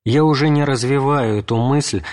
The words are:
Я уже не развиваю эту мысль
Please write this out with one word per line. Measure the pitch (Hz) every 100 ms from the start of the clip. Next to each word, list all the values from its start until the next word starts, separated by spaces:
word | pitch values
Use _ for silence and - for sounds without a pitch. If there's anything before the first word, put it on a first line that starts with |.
Я | - 131
уже | 156 143 151
не | 147
развиваю | 143 131 123 139 135 143 117 107
эту | 101 117
мысль | 120 143 143 101 80